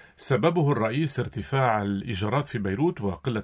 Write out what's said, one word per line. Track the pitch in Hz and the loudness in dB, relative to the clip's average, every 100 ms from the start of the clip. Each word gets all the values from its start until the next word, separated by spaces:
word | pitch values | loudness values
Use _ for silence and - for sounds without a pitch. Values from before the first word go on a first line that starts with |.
| - - | -20 -8
سببه | - 127 156 175 143 | 0 2 4 4 2
الرئيس | 139 110 127 156 - | 2 0 0 -2 -2
ارتفاع | 120 - 95 135 127 107 | -4 -6 -2 0 2 2
الإيجارات | 101 98 107 98 104 127 - | 0 -2 -2 -2 0 0 -2
في | 117 | -4
بيروت | 98 98 165 - | -2 0 0 0
وقلة | 101 85 131 110 | -4 -2 -2 -4